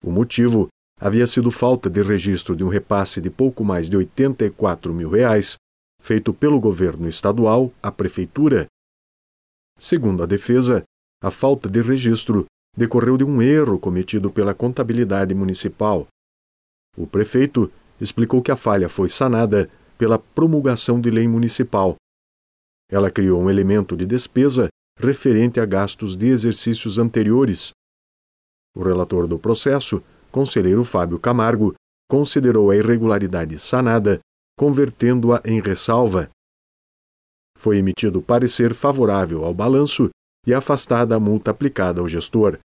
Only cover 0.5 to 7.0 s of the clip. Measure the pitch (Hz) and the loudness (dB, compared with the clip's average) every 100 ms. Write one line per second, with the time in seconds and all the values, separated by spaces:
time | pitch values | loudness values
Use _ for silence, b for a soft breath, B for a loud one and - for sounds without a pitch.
0.5 | 113 92 _ _ _ 101 110 120 - 120 | 2 0 _ _ _ -2 2 2 2 0
1.5 | - 123 127 98 90 101 104 90 92 - | 0 0 0 0 -2 0 0 0 -4 -4
2.5 | 82 92 98 - 101 95 - 87 - 131 | -4 -2 -2 -2 -2 -2 -4 -8 0 -2
3.5 | 127 107 90 82 98 92 - 135 127 107 | 0 -2 -2 0 -2 -2 0 -2 0 -4
4.5 | - 104 85 87 85 82 95 123 107 98 | 0 -2 -2 -6 -6 -2 0 2 2 0
5.5 | - _ _ _ _ - 110 110 95 151 | -8 _ _ _ _ -4 -2 -2 0 2
6.5 | 147 110 87 92 78 | 2 2 0 -2 -2